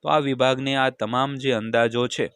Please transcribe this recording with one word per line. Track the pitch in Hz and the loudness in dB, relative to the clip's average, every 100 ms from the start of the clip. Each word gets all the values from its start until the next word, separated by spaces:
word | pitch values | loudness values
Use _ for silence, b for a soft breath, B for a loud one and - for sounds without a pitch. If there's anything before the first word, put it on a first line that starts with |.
તો | 151 | 2
આ | 151 | 2
વિભાગને | 139 131 131 131 135 135 | 2 2 2 2 -2 0
આ | 131 | 0
તમામ | 127 110 123 135 139 | 0 -4 -2 -2 -2
જે | 131 | -2
અંદાજો | 117 113 117 117 117 123 | -2 0 2 2 0 -2
છે | - 117 | -2 -6